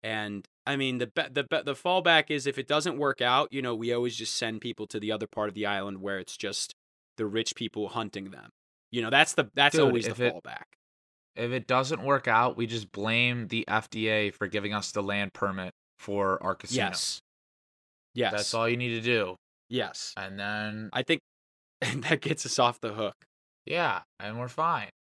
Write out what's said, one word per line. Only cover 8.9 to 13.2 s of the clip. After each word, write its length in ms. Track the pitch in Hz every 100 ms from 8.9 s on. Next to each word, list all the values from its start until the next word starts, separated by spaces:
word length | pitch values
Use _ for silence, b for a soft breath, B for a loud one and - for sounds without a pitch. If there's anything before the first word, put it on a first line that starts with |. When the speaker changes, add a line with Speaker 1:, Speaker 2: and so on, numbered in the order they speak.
Speaker 1:
You 100 | 120
know, 60 | 113
that's 240 | 135 151 -
the, 140 | 135 -
that's 200 | 143 156
Speaker 2:
Dude, 100 | 143
Speaker 1:
always 200 | 123 113
the 60 |
Speaker 2:
if 80 | 107
it, 140 | 123
Speaker 1:
fallback. 300 | - - - - _ _ _ _ _ _ -
Speaker 2:
if 140 | 120
it 140 | 127 113
doesn't 340 | 127 135 160
work 240 | 135 139 127
out, 300 | 113 123 -
we 100 | 117
just 240 | 113 101
blame 560 | - 107 117